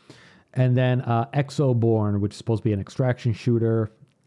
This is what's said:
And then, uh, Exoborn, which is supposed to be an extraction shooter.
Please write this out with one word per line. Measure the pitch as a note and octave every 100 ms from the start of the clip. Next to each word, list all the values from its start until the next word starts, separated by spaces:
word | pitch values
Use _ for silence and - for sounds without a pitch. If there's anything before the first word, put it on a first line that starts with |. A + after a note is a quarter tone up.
| - - - - _
And | - B2+ B2
then, | B2+ B2+
uh, | A#2+ A#2 A#2+
Exoborn, | C#3+ C#3 - C#3 A#2 A#2 A2 G#2 G2+
which | G2+
is | -
supposed | - A2+
to | A2
be |
an | G2+
extraction | F#2+ - B2+ B2 B2
shooter. | G#2+ - A#2 A2+ A2+ G#2+ _ - _